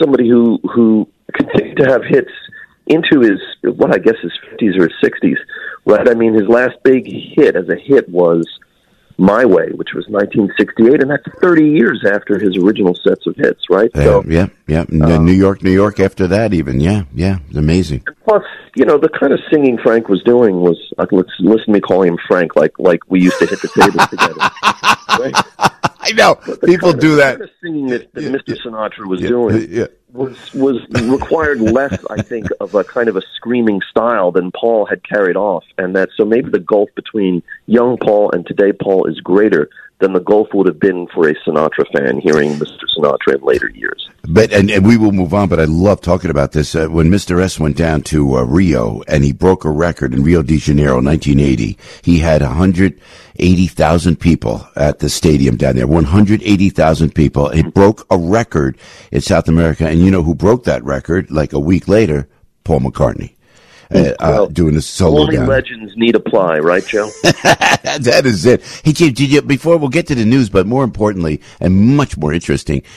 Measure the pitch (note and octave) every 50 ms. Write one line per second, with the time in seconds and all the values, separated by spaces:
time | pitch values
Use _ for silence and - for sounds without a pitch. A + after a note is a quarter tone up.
0 | D#3+ D3 C3+ A#2+ B2 A#2 B2 A#2+ A#2 A#2 A2 - - - - A#2+ A#2 A2 A2 G#2+
1 | - - _ _ _ - - - - - - - - - - D3+ C#3+ C3 C3 A2+
2 | - - D#3 C3 - - - - - - - - - - _ _ _ - D3 E3
3 | E3 - D#3+ C#3 A#2 G#2+ F#2+ F2+ - - - - - - - - - E3 - F#2+
4 | F2 A2+ A2 - - E2+ - - - - - - A#2+ G2+ F2+ F#2 F2 D#2+ - -
5 | - - - - - F2+ - - - - - - - - - - _ - G#2+ G#2
6 | A#2+ B2 A#2 A#2 A2+ A2+ A2 A2 G2 G2+ A#2 - B2 C3 - - - C#3 C3 B2+
7 | - G2+ G2 - - - - - C#3+ G2+ - F#2 F2+ F#2 F2 - - - C#3 A#2+
8 | - - F2 F2 F2 E2+ E2+ E2+ E2 - - - _ _ _ _ _ _ _ _
9 | _ _ _ - F#2 G2 G2+ A#2 C3 A2+ F#2 E2 D#2+ D#2 - - - - - -
10 | - G#2+ G#2 G2+ G2+ G2 - A#2+ G2+ F#2+ - - G#2 - - - A2+ A#2 D3 D3
11 | C3 C3+ D3 - - - - - - F3+ E3+ D#3 D3+ D3+ D3 D#3+ A#3 G#3 C3 G2+
12 | - G2+ G2+ G2+ - - G#2 F#2 G#2+ G2 F#2 G2 F2+ G2+ G#2+ A2+ G2+ F2+ F2+ -
13 | - - F#2+ - - E2+ - - - B1+ - - - - F2+ F#2+ A2 A#2 - -
14 | C#2+ - G2+ G2 - - D#2+ E2+ G2 - - _ _ - D2+ E2 E2+ - - D#2+
15 | D2+ D#2+ E2 D#2+ D#2+ F2 F#2 F#2+ F#2+ F#2+ G2 - - F#2+ F#2 F#2+ G2+ G#2 G2 -
16 | F#2+ F#2+ - - F#2 E2+ F#2+ G#2+ A2+ G#2+ G2 E2 D2 C2+ B1+ C2 D2+ F2+ G#2 G#2+
17 | F2 C#2 A#1 B1+ F2 G2 G2 F2 C#2+ - - D2 D2+ D2+ E2 F#2 F2+ D#2+ C#2+ B1
18 | - - - _ _ - G#3+ G3 - - - - - - _ A#3 B3+ F3 D3+ C#3+
19 | D3 D#3 - - C3 C#4+ A#3 - - - D#3+ D3+ C#3 C3 A#2+ A2 - C3 A2+ A2+
20 | A2 - G2 F2+ - A#2+ A#2+ B2 A#2+ G#2 F#2 F2 F2 F2 E2+ - - - - -
21 | F2 - G2+ F#2+ F2+ - - - F2+ F#2 A2 A2 - - G#2 G2 - - F#2+ F2+
22 | F#2+ F2 E2+ F2 - - G2+ F2+ E2+ D#2+ - D#2 D#2 D#2+ - - - F#2 F2 E2+
23 | - - F#2 F#2 F#2 F2+ - B4+ - - G2+ - - - - - - G3+ F#3+ -
24 | - - - F#3 - - - - - - - - - - - - - - - -
25 | - - G#3+ - B2+ C3+ - - - - _ - G#3 - - _ - - - _
26 | - F#3+ A3 A3 G#3 F3+ D#3 - - - - - - F3 F3+ F3 F3+ F3+ D#3+ A#2+
27 | D3+ D#3+ D3+ D3 C#3 C3+ A#2+ - G#2 - _ _ - E3+ D#3+ D3+ C#3 C3 B2 A2+
28 | - _ _ A#2+ G#2 - C3 C#3 - - A2+ - - B2 A2+ A2 G#2+ G#2 - -
29 | G#2+ F#2+ F#2+ F2+ F2 - B2 B2 A#2+ G#2+ G2+ A2 - D2 E2+ A#2 F#2+ - - _
30 | _ _ B2 B2 C3+ C3 B2 - - - - C#3 C3+ C#3 B2+ A2 - - - B2
31 | A2+ A#2 C3 C3+ - - D#3+ D#3+ D#3 D3 C#3+ A#2+ A2 A2 A2+ C3 C#3 C#3+ F#3 -
32 | - - - - G#2+ - B2 A2+ G2+ F#2 - - G#2 F#2 G2 G2+ F#2 - - B2+
33 | A#2 A2+ F#2+ F#2+ - - - - - A#2 B2 B2 A#2 A2 G2+ F#2+ - - - A#2
34 | A2 A#2+ A#2+ G2+ F#2 F2+ E2 D#2 F2 F#2 - - - A#2 A#2 A2 G2+ - F#2+ F2+
35 | - - G2 G#2 G2+ F2+ E2+ F#2+ G2+ G#2 F2+ D#2+ - _ _ - F#2 F2+ F#2+ F#2+
36 | F#2 - - - G#2+ G#2 A2 B2 C#3 - A2 G2 F2+ - G#2+ G2+ G#2 - _ -
37 | - - - A2 G2 F#2 F2+ E2+ - - - - _ - G#2+ A#2+ A#2+ B2+ B2 -
38 | - A2 G#2 G#2 G#2 - - F2+ E2+ - - - G2+ G2 G2+ - - G2+ F#2+ F#2
39 | - - D#2 - - - F2+ G2+ G#2+ G#2+ F#2 D#2 D2 - - - - - _ _
40 | G2 F#2+ F#2+ F2+ F2 - G#2 G#2 G#2+ - - G2 F#2 F#2 E2 - - G2 F#2 F2+
41 | F2 - - F2+ E2 D2+ D2+ - - E2+ D#2 D2+ D#2 D2+ - - C#2 - - D2
42 | C#2 B1+ C2 C2+ - E2+ D2+ D2+ D2 D2+ D2 D2 D2+ - - - - - - E2
43 | D2+ C#2+ C2+ C2+ - - C#2 C2+ C2+ C#2 B1+ A#1+ A#1 G#1 - A1 A1 - - -
44 | - - _ _ - - D#2+ G#2 A2 G#2+ G#2 - F#2+ G#2 G#2+ G2 F#2+ G#2+ A#2 A2+
45 | A2 G#2 G2 F#2+ F2+ D2+ F2+ G2+ G2+ F2+ F2+ D#2+ D#2+ D#2 D#2+ E2 F#2 G#2 F#2+ -
46 | - F2+ F2+ F#2 - E2+ D2 C#2+ C#2 C2+ - D#2 D2 - - D#2+ D#2+ D#2+ E2 E2
47 | D#2+ E2 G2 G2+ - - F2+ F2 F#2+ F2+ - - D#2 D2+ C#2 D2 E2 D#2+ D#2+ D2
48 | - - D#2 D2+ C#2+ C2+ C2 B1+ B1 A#1+ C#2+ F2+ G2 F2 C#2+ A#1+ A1+ A1 G#1+ A1
49 | - - D#2 D2 C#2 C#2 C2+ - - F#2 F#2+ - - D#2 D2+ D2+ E2+ E2+ - -
50 | C#2+ B1+ B1 C2 C#2 D#2+ F2 E2 D2 C2 D#2+ D2 - D2 D2 D2 D2 C#2 C2 B1
51 | B1+ C#2 D#2+ D#2 - C#2+ C#2+ C#2 C#2+ C#2 C2 A1+ A1 G#1 G1+ - - - - -
52 | - E2+ F2 D#2+ D#2+ E2 D#2+ D2 C#2+ B1+ B1+ D#2 F#2 F#2+ F2+ F2 F#2+ F2+ - -
53 | _ - - - - - - - F2 F2+ F#2 F2 F#2 D#2 - - D#2 D2+ E2+ F2
54 | E2 F2 D#2 - - F2 D#2 - - A1+ A1 A1 - - _ - C#2+ D2 C#2+ -
55 | - C#2+ - - - E2+ D2+ C#2 C2+ C2 A#1+ A#1+ C#2 C2 B1+ B1 B1 C2+ E2 E2+
56 | D#2 C#2+ E2+ G#2 G#2+ F#2+ G#2+ G#2 - G#2 G2+ F2 G2 F#2+ - - D#2+ D#2+ D#2+ D2+
57 | D#2+ C#2 - E2 D2+ C#2 - C#2+ C#2+ C#2+ - D#2+ D2+ - - F#2+ G2 G#2 A#2 -
58 | - - G2 F2+ E2 E2+ G2+ A2+ A#2 - - D#2+ C#2 C2+ B1+ - - - - -
59 | - _ - C#2+ - - F#2+ E2 - - D#2+ E2 E2+ D#2+ C#2+ - E2 D#2 D#2+ E2
60 | F2+ F#2+ F#2+ F#2 D#2 E2 E2 C2 E2 G2+ A#2+ B2 - - D2 B1 A#1 C2+ C#2 C2+
61 | - - E2 F#2 D2 - C#2 D#2 D2+ C2+ D2+ C#2+ C#2+ E2 F#2+ E2+ - - G2 A2
62 | A2+ E2 D2 C#2 C2+ - _ _ _ _ _ _ - - D#2+ C#2 C2 C2 - -
63 | D2 A#1 - G1+ - - - _ _ _ _ _ _ _ - - _ _ - -
64 | C#2+ C2+ - - - D#2 D2+ G#2+ G2+ - D2+ F2+ E2+ D#2 D2 D#2 - - - -
65 | F#2 E2 D#2 D2+ D2+ - - B2 A#2+ C3 C3+ C3 C3 - B2 A2+ A2 G2+ G2 A2
66 | A2+ A#2 A#2 - - A2 - G#2 F#2 F2 D#2+ D2+ D#2 E2+ F2+ F#2+ F#2+ - - G#2
67 | G#2 - - - - E3+ - - - - - - - - - - - - C#3+ D3
68 | B2 B2 - - C#3 B2+ A2 F2 D2+ B2 A#2 - - - - - - D#3 D3 -
69 | E3 D3+ A2 - C#3+ C3 C#3+ C#3+ B2+ A#2 C#3 B2 - D#3+ E3+ E3 D3 C3 B2 E3+
70 | E3+ - D3 A#2+ G#2+ G#2+ B2+ C#3 B2 G2 F2+ F#2+ F2+ G2+ A#2+ C3+ C3+ A2 - -
71 | G#2+ G#2 G#2 F#2 E2+ D#2 D2+ - - - - - E2 F#2 F#2+ G2 G#2 A#2+ C#3 C#3+
72 | C3+ - - - D2+ D2+ D#2 E2+ - - C#2+ C#2 - - D2 C2+ - - -